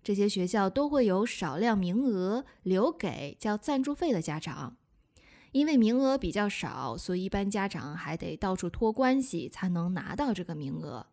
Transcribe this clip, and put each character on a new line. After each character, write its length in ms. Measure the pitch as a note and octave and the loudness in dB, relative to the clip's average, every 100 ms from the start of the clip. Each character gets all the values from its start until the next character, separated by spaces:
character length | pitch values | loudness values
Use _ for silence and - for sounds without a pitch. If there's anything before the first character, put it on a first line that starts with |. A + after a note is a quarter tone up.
这 140 | - | 0
些 120 | G3+ G3+ | 2 2
学 200 | G3+ F3+ | 2 2
校 200 | G#3+ F#3+ | 2 2
都 220 | A3+ D4 | 2 2
会 160 | C#4+ | 4
有 180 | A3 F#3 | 4 4
少 340 | A#3 - E3+ C#3 | 2 -2 -4 0
量 200 | A#3 G#3 | 2 2
名 260 | F3+ G#3 | 2 2
额 400 | C4+ G3 F#3 A#3 C#4+ _ | 2 0 0 -2 -4 _
留 280 | F#3 F#3 C4+ | 0 4 4
给 460 | E4 F#3 - C#3+ - | 0 -6 -6 -10 -6
交 160 | G#3+ | -4
赞 280 | G#3+ - C#4 | -2 0 0
助 100 | C4+ | 0
费 180 | C#4+ E4+ | 0 0
的 80 | F#3+ | 0
家 200 | E3 D#3 | 0 -6
长。 360 | D#3 D3+ B2 - _ _ _ _ - - - | -6 -10 -12 -14 _ _ _ _ -20 -20 -2
因 160 | C4+ D4+ | 0 4
为 100 | C#4 | 6
名 220 | A3 B3 | 6 4
额 180 | C4+ C4+ | 2 2
比 140 | F3+ | 0
较 180 | G3+ G#3 | 0 0
少， 480 | - D#3+ C#3 C3 A#2 | -2 -6 -6 -6 -6
所 180 | - | -4
以 100 | F3+ | -4
一 40 | F#3+ | -2
般 200 | G3+ G3+ | -2 -2
家 180 | G#3 G3 | -2 -2
长 280 | E3 D3 | -4 -8
还 220 | D#3+ E3+ E3 | -8 -8 -8
得 180 | E3+ | -8
到 200 | D#3 G3 | -4 -2
处 140 | F#3 F3 | -2 -4
托 220 | - A3 | 0 0
关 300 | A3 B3+ C4+ | 4 4 4
系 280 | C4 E3+ C3+ | 0 -4 -6
才 200 | - F#3 | -4 -2
能 240 | F3 F3 | 0 -2
拿 220 | F3+ - | -4 -4
到 180 | G#3 C#4+ | -2 -2
这 100 | F#3 | -2
个 120 | F3 | -4
名 200 | D3+ C#3 D#3 | -6 -6 -6
额。 300 | D3 A#2+ - | -8 -12 -14